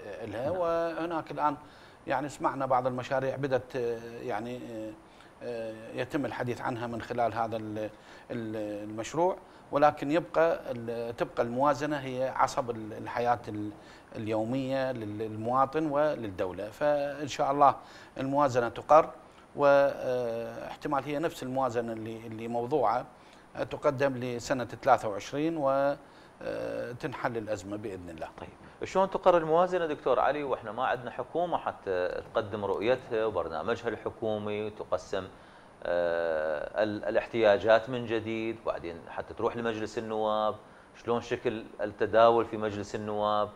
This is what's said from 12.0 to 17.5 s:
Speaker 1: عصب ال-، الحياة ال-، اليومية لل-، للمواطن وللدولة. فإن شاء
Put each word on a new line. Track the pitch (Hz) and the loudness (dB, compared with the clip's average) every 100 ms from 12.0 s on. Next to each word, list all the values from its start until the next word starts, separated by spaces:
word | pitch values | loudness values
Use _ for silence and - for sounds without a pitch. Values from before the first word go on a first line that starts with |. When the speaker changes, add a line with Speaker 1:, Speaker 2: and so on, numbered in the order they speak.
| 131 127 131 117 | -4 -2 -2 2
Speaker 1:
عصب | 127 - 120 | 0 0 -4
ال-، | 113 107 | -4 -6
الحياة | 113 107 120 120 117 - | -10 -6 0 2 2 0
ال-، | 104 104 - - - - - | -6 -6 -8 -18 -20 -14 -8
اليومية | 107 110 110 135 131 135 131 | -2 0 0 -2 -2 -2 -2
لل-، | 123 104 104 | -4 -6 -6
للمواطن | 110 110 113 127 135 156 160 | -6 -4 0 4 4 2 0
وللدولة. | 139 151 127 110 92 92 90 104 | 2 2 0 -4 -4 -4 -4 -8
فإن | - 147 147 143 139 143 | -2 0 2 0 -6 -6
شاء | - 139 | -2 2